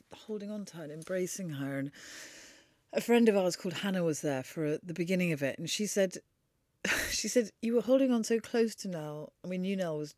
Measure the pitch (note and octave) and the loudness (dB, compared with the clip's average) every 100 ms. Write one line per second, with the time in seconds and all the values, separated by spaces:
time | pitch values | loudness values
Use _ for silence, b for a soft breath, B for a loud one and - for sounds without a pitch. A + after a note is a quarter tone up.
0 | - - - G#3+ G3+ G#3+ F#3+ E3+ D3+ D3+ | -16 -16 -10 -8 -6 -8 -10 -10 -12 -10
1 | D#3+ F#3 F#3 - F3+ C#3 C#3 C#3 C#3 B | -4 -2 -2 -4 -6 -4 -4 -2 -4 B
2 | B B B B B B B B _ - | B B B B B B B B _ -2
3 | - A#3 A3+ G3+ F#3 - G3 D#3 G3+ F#3 | 4 6 8 6 4 0 -4 -4 -2 0
4 | E3+ D3 D#3 C3+ C3 - D3+ D3+ F3+ E3 | 0 0 -2 -2 -4 -4 -2 -2 -4 -4
5 | E3+ F#3 F3+ D#3+ C#3 - D#3+ - G#3 - | 0 2 2 2 0 -2 -4 -2 0 2
6 | F#3+ - - _ _ _ _ _ - - | 2 0 -16 _ _ _ _ _ -2 0
7 | - - G#3+ B3+ G#3 - A3+ A#3 G#3+ C4+ | 0 -2 0 2 2 -2 0 2 6 6
8 | C4+ A#3+ G#3+ A#3 - B3 A3+ - G3 E3+ | 6 4 2 0 2 2 2 0 -8 -6
9 | D3+ D3+ D3+ - F3 F#3 F#3 G3 F3 D3+ | -6 -8 -12 -12 -6 -4 -2 -2 -2 -4
10 | D3+ | -6